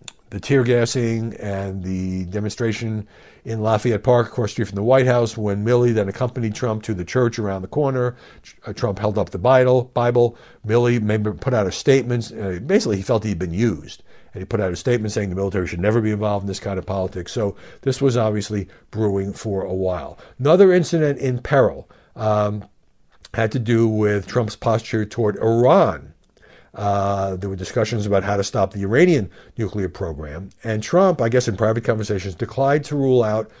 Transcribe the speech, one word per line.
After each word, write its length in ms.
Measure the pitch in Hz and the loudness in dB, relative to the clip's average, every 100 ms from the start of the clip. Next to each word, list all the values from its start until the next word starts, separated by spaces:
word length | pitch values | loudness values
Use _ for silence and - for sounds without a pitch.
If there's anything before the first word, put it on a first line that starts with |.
| - - - | -20 -20 -14
the 80 | 101 | -8
tear 240 | - 139 | 0 2
gassing 720 | 120 120 117 135 117 113 113 | 4 2 2 0 -2 -2 -4
and 480 | - 104 98 98 95 | -6 -6 -4 -6 -6
the 440 | 92 92 92 92 87 | -6 -4 -4 -4 -6
demonstration 840 | 101 104 - 117 104 113 107 104 - - - | -4 -6 -2 -4 -2 -4 -6 -8 -16 -20 -16
in 160 | - 113 | -10 -4
Lafayette 440 | 107 107 127 104 | 0 2 2 0
Park 240 | 123 123 113 | 2 2 2
across 220 | - 107 | -2 -4
the 20 | |
street 160 | - 98 | -4 -4
from 80 | 98 | -2
the 60 | |
White 220 | 110 131 127 | 4 4 4
House, 300 | 123 117 113 | 2 0 -2
when 280 | 104 101 | -2 0
Milley 280 | 107 123 123 | 2 4 4
then 160 | 110 98 | 2 0
accompanied 460 | - 123 123 113 | -2 -4 -2 -6
Trump 300 | 104 123 107 | -4 -4 -4
to 100 | 110 | -4
the 100 | 95 | -6
church 360 | 85 127 120 110 | -2 0 0 0
around 220 | 104 95 | -4 -4
the 60 | 92 | -4
corner. 460 | 147 139 131 123 123 - - | -2 0 0 -2 -6 -16 -20
Tr-, 120 | - - - | -20 -16 -14
uh, 60 | |
Trump 280 | 101 117 95 | -4 -4 0
held 180 | 107 104 | -2 0
up 120 | 90 | -2
the 80 | 90 | 0
Bible, 520 | 117 131 127 127 123 | 4 6 6 2 0
Bible. 440 | 123 120 120 117 - - - | 0 2 4 2 0 -20 -12
Milley 380 | 104 113 120 120 | 0 2 4 2
made, 220 | 107 107 107 85 | 2 0 -2 -4
put 140 | - | -2
out 120 | 123 98 | 0 0
a 60 | |
statement. 580 | - - 135 120 120 110 | 0 2 2 2 -4 -4
Uh, 300 | 113 98 87 | -8 -6 -6
basically, 380 | 135 202 - 98 | 0 0 0 -2
he 40 | |
felt 220 | 98 113 | 0 -2
he'd 140 | 110 87 | 0 -4
been 120 | 90 | -4
used. 520 | 85 117 80 - - - - - | 0 0 -2 -8 -20 -20 -20 -16
And 80 | 98 | -12
he 20 | |
put 160 | 95 107 | -6 -2
out 100 | 95 | -2
a 60 | 87 | -2
statement 340 | - 120 107 | -2 -2 -2
saying 180 | 110 101 | -4 -4
the 40 | 92 | -2
military 300 | 98 95 85 | -2 -2 -4
should 140 | 85 | -2
never 220 | 101 117 | 0 2
be 80 | 107 | 2
involved 320 | 104 107 101 | 0 -2 -2
in 60 | 101 | -4
this 120 | 92 | -6
kind 180 | 104 95 | -6 -6
of 60 | |
politics. 480 | 87 98 92 92 85 | -4 -4 -4 -6 -8
So 240 | 123 101 - - - | -4 -4 -6 -16 -8
this 220 | 139 127 | -4 0
was 160 | 135 117 | 0 2
obviously 500 | 110 107 98 104 95 - _ | 0 -2 -4 -6 -6 -12 _
brewing 420 | 107 107 98 98 | -2 0 0 -2
for 300 | 98 113 98 | -6 -6 -4
a 100 | 92 | -4
while. 460 | 95 92 90 - - - - | -2 -2 -4 -8 -16 -18 -2
Another 360 | 135 185 196 | 4 8 8
incident 440 | 180 156 170 151 139 | 6 2 2 2 0
in 200 | 135 123 | -2 -2
peril, 500 | - 143 107 69 - _ _ | 2 4 4 2 -12 _ _
um, 540 | - 110 107 104 104 92 _ _ _ _ _ - | -4 0 2 0 -4 -10 _ _ _ _ _ -8
had 180 | - 110 | -2 -2
to 60 | 127 | 0
do 300 | 113 113 113 | 2 2 4
with 380 | 107 107 104 - | 2 2 0 -2
Trump's 280 | 123 107 | -2 -2
posture 520 | - 117 110 - 113 107 | -2 0 0 0 -4 -2
toward 300 | - 107 101 | -2 -2 0
Iran. 760 | 113 117 123 185 135 87 - - _ _ _ - _ | 2 4 6 6 4 0 -10 -20 _ _ _ -20 _
Uh, 600 | - 104 101 98 98 98 92 | -6 -2 0 0 -2 -2 -4
there 120 | 98 | -6
were 80 | 95 | -8
discussions 480 | 92 123 107 113 | -4 -2 -2 -2
about 180 | 104 98 | 0 0
how 140 | 98 101 | 2 -2
to 80 | |
stop 300 | 98 113 95 | -2 0 -2
the 80 | 101 | -2
Iranian 480 | 98 123 180 147 90 - - - | 0 4 4 4 -2 -10 -14 -8
nuclear 320 | 104 104 90 | -6 -4 -6
program. 600 | - 90 76 76 78 95 - | -6 -8 -8 -10 -12 -14 -10
And 200 | 113 107 | -6 -4
Trump, 400 | - 175 190 170 | 0 4 4 2
I 80 | 117 | 2
guess 180 | 123 123 | 2 0
in 80 | 95 | 0
private 280 | 110 110 | 0 0
conversations, 500 | 113 110 101 101 95 | 0 -2 -2 -4 -6
declined 500 | 85 - - 135 151 | -8 -6 0 2 2
to 120 | 147 147 | 0 0
rule 260 | 135 127 | 2 4
out 260 | 110 107 107 - | 2 0 -4 -12